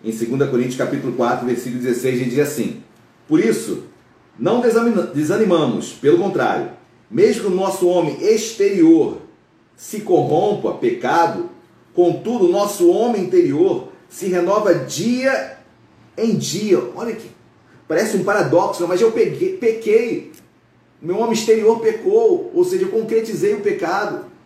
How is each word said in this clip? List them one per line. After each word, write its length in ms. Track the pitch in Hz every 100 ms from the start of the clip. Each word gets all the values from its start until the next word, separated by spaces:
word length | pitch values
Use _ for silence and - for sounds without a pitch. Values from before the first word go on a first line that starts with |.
em 80 | 113
segunda 360 | 110 117 135 135
Coríntios 300 | 120 123 -
capítulo 360 | - 143 127
quatro, 340 | - 120 123 123
versículo 360 | 117 123 123
dezesseis, 380 | 127 120 131 123
ele 80 | 127
diz 80 | 131
assim: 440 | 143 - 101 - - _ _ _ -
"Por 100 | 160
isso, 460 | 220 220 - - - _ _ _ _ -
não 240 | 143 240
desamina-, 480 | 240 220 233 196 -
desanimamos, 800 | 139 151 208 202 170 139 98 -
pelo 240 | - 139 175
contrário, 540 | 196 - 113 92 - - _ _ _
mesmo 320 | 117 220 233
que 40 | 190
o 60 |
nosso 320 | 185 190 - 175
homem 300 | 175 156 -
exterior 960 | 196 220 - - 196 196 160 160 120 - - _ _ _ _ _
se 240 | - 214
corrompa, 720 | - 165 139 151 208 - -
pecado, 760 | - 123 - 123 165 - - - - _ _ _
contudo, 540 | - 175 143 214 233 175
o 40 |
nosso 380 | 190 202 - 175
homem 340 | 190 233 208
interior 640 | 175 180 147 143 190 - - - _
se 180 | - 196
renova 460 | 180 175 208 202
dia 840 | 156 135 143 226 254 269 262 - - _ _ _ _ _ -
em 180 | 226
dia." 480 | 165 - 160 214 160 120 -
Olha 180 | 233
que 140 | - - - _ _ _ - _
parece 300 | 160 214 190
um 80 |
paradoxo, 640 | 175 202 147 165 190 - 175
mas 120 | 180
eu 100 | 226
peguei, 460 | 226 190 143 185 -
pequei. 760 | 233 220 214 220 240 - - - _ _ _ _ _ _
Meu 160 | 156 196
homem 160 | 226
exterior 440 | 220 - 220 208 233
pecou, 720 | 220 214 185 220 226 175 -
ou 100 | 170
seja, 200 | 180 185
eu 40 | 196
concretizei 640 | 220 220 226 220 165 202
o 60 | 226
pecado. 720 | 208 - 165 196 208 113 - -